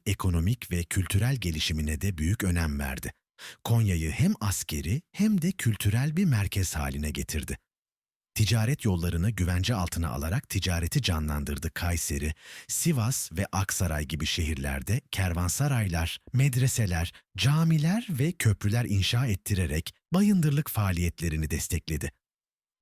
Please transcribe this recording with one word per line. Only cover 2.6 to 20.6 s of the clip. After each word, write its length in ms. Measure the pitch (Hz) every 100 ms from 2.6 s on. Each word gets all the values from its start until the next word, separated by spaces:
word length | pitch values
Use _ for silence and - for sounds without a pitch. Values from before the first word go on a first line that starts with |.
| 80 71
verdi. 340 | 69 65 - - _ - - -
Konya'yı 480 | - 117 107 85 78
hem 220 | - 170 220
askeri 600 | 101 - - 76 73 131 -
hem 300 | - 214 202
de 100 | 165
kültürel 680 | - 113 104 104 117 147 156
bir 80 | 196
merkez 500 | 110 98 101 87 78
haline 340 | 69 71 76
getirdi. 480 | - 67 80 - - _ _ _ _ _ _ _
Ticaret 520 | - 104 117 110 151 107
yollarını 440 | 90 85 85 101
güvence 460 | 104 87 90 92 113
altına 340 | 92 - 78
alarak 400 | 65 76 120 -
ticareti 520 | 101 92 85 82 151
canlandırdı. 680 | 110 80 76 73 71 71 80
Kayseri, 600 | - 87 85 - 73 73 - - - -
Sivas 640 | - 170 139 110 135 -
ve 140 | 80 101
Aksaray 540 | 92 98 - 87 76 69
gibi 200 | 76 78
şehirlerde 760 | - 78 69 69 67 80 123 -
kervansaraylar, 1080 | - 92 85 90 - 143 127 101 85 82 - -
medreseler, 800 | 123 139 120 131 - 101 85 82 - _ 95
camiler 720 | 127 151 165 160 156 214 247
ve 220 | 131 156
köprüler 540 | - 110 98 104 117 120
inşa 420 | 98 90 120 131
ettirerek 640 | 92 - 92 80 76 - - _
bayındırlık 560 | 180 208 196 151 143